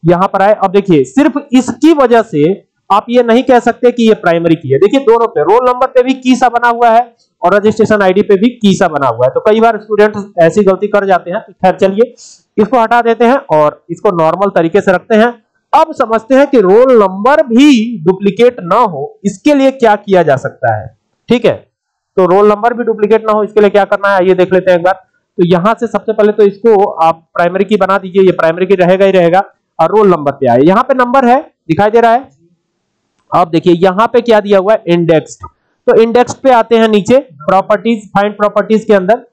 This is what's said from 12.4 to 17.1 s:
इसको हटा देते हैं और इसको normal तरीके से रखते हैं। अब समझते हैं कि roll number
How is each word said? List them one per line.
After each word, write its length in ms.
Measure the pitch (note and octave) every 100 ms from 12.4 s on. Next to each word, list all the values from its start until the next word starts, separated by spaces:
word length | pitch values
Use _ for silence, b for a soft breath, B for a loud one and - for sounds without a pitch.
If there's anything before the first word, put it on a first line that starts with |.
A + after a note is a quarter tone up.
| _ -
इसको 240 | G#3 B3+
हटा 200 | A3 A#3+
देते 220 | A#3 A3+
हैं 120 | A#3 C4+ -
और 300 | D#3 D3+ - _
इसको 200 | E3+ A3
normal 360 | F3+ D#3+ E3+ G3+
तरीके 280 | F#3+ E3 G3+
से 120 | G3
रखते 240 | F3+ - A3
हैं। 160 | A#3 A#3 _ _ _
अब 200 | C#4 D#4+
समझते 400 | D#4 A#3 A3+ -
हैं 120 | C4 C#4+
कि 140 | C4+
roll 300 | F3+ G#3 C4
number 480 | B3 G3